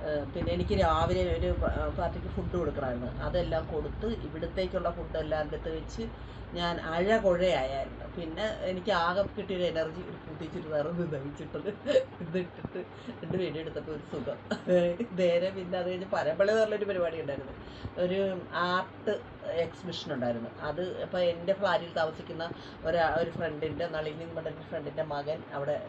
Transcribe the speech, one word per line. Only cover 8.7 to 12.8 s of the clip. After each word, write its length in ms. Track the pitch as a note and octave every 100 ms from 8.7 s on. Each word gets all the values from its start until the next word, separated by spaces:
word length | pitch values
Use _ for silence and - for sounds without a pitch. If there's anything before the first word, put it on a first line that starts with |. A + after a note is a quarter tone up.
എനിക്ക് 220 | F#3 F3+ F3+
ആകെ 200 | E3+ F3+ G3
കിട്ടിയൊരു 300 | - F3+ F#3 F3
എനർജി 280 | D#3+ D#3+ E3 F3+
ഒരു 60 | F3 -
പുതിയ 180 | D3+ D#3
ചുരിദാർ 320 | F3 D#3+ D3+ D3
ഒന്ന് 140 | E3+ E3
തയ്ച്ചിട്ടത്. 560 | D3 C#3 D3 D3 D#3 E3 G#3 B3+ C4 C4 -
ഇതിട്ടിട്ട് 560 | E3 F3+ F3+ - - F#3